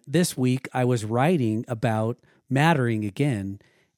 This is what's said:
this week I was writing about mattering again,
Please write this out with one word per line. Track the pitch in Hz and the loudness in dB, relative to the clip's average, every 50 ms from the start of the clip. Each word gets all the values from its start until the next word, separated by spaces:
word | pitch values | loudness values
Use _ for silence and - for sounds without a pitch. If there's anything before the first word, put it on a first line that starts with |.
| - | -6
this | 139 139 170 175 - - | -2 0 0 0 0 0
week | 135 127 127 127 131 - - | 0 0 0 0 0 -4 -4
I | - 127 123 | -2 0 0
was | 127 123 113 110 | 0 0 0 -2
writing | 107 117 120 139 175 190 147 120 107 107 113 123 - | -2 0 0 2 2 2 2 0 0 -2 -2 -4 -6
about | 120 110 - 117 110 110 110 113 120 - _ _ _ _ _ - | -6 -4 -2 -2 0 0 -2 -4 -6 -8 _ _ _ _ _ -2
mattering | 127 135 151 165 165 135 120 117 113 107 104 | 0 4 4 4 4 4 2 0 0 -2 -4
again, | 101 - - 143 147 117 101 98 98 98 - _ _ _ _ _ _ _ | -4 -2 -2 -2 0 -2 -2 -4 -6 -10 -12 _ _ _ _ _ _ _